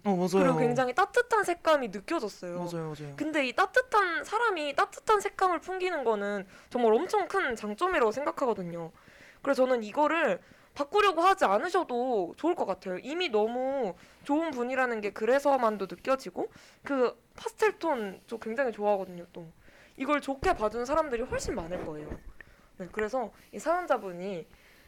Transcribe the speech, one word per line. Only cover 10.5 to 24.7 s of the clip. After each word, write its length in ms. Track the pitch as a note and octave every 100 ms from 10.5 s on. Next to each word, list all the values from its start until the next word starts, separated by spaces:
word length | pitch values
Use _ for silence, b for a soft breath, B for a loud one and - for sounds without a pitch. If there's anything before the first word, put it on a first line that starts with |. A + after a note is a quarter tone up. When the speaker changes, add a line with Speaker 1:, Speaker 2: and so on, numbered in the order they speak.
| B B
Speaker 2:
바꾸려고 460 | - C#4+ G#4 G#4 E4
하지 240 | F4+ F#4+
않으셔도 920 | B3+ D4+ F4+ F4+ D#4 A#3+ B3+ A3+ E3 -
좋을 160 | D#4 E4+
것 80 |
같아요. 340 | G#3+ F#3 F#3+ F#3
이미 300 | A#3+ E4 F4+
너무 680 | G#3+ A3 A#3+ C4 C#4 G#3+ E3+ B B
좋은 260 | - D4 E4
분이라는 500 | B3+ A#3+ C4 B3+ A3+
게 80 | G#3
그래서만도 760 | G3 A3 C4+ C#4+ C4+ A#3 G#3 F#3+
느껴지고, 640 | F3 - C4 F#3 - A4 B B B
그 340 | - C4+ A#3+ - _ -
파스텔 420 | - - G#4+ G4
톤 420 | E4 C4 G3+ F3+ -
저 120 | A3
굉장히 340 | A3 A3+ C4
좋아하거든요. 540 | G#3 G#3 G3+ F#3 F3 F3
또 140 | F3+ E3 b b b b -
이걸 240 | C4+ D4
좋게 340 | C#4 C4+ F#4
봐준 300 | - G#3+ A3+ B3
사람들이 360 | D#4 D#4 A#3
훨씬 320 | B3+ B4+ -
많을 300 | B3+ E3 F3+
거예요. 260 | E3 D3+ D3+ - - B B B B -
네, 100 | F3+
그래서 400 | - G#3+ B3+ G#3+ B B
이 60 | G3+
사연자분이 840 | D4 F4+ E4+ B3+ G3+ F3 F#3+ F3+ D3+ b b